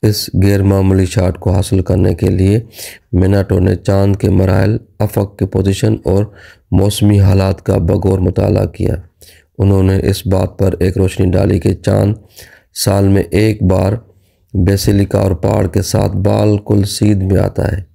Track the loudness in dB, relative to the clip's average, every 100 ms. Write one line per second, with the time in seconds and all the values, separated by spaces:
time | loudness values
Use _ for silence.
0 | 0 -2 -4 0 2 2 2 2 2 2
1 | 0 0 -2 -2 -2 -2 0 -2 0 0
2 | 0 0 -2 0 2 0 -4 -16 -18 -20
3 | _ 0 2 2 0 0 0 0 0 0
4 | 2 0 0 2 2 2 0 -2 -6 _
5 | -4 -2 -4 -4 -4 -2 -2 0 0 -2
6 | 0 -2 -2 -8 -20 -20 _ 0 0 2
7 | 2 4 4 2 0 -2 -2 -2 0 0
8 | 0 0 0 0 0 0 -2 -4 -4 -4
9 | -8 _ -20 -20 _ -2 0 2 2 2
10 | 0 -2 -2 -2 -2 -2 -2 0 -2 0
11 | -2 0 0 2 0 0 0 -2 -2 0
12 | 0 -2 -10 -20 -20 -20 _ -6 -2 0
13 | 2 2 0 0 0 0 0 2 0 -2
14 | -8 _ _ _ _ -2 0 0 0 0
15 | 0 0 0 -2 -2 0 0 -2 -2 0
16 | 0 -2 0 0 0 0 0 0 0 0
17 | 0 0 0 0 0 -2 -4 -4 -10